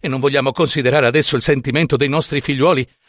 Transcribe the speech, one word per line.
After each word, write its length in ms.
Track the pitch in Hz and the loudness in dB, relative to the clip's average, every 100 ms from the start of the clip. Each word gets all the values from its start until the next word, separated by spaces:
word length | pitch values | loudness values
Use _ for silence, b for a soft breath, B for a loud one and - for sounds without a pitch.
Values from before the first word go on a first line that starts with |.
E 60 | 180 | -4
non 120 | 131 | -2
vogliamo 320 | 139 139 135 | 0 0 -2
considerare 540 | 127 160 156 123 147 123 | 0 -2 0 0 2 2
adesso 300 | 135 143 135 | 2 2 0
il 80 | |
sentimento 540 | - 143 135 160 165 139 | 0 -2 0 -2 0 0
dei 120 | 139 | 0
nostri 320 | 147 156 143 | -2 -2 -4
figliuoli 460 | - 139 151 156 127 b | -4 0 2 2 -2 b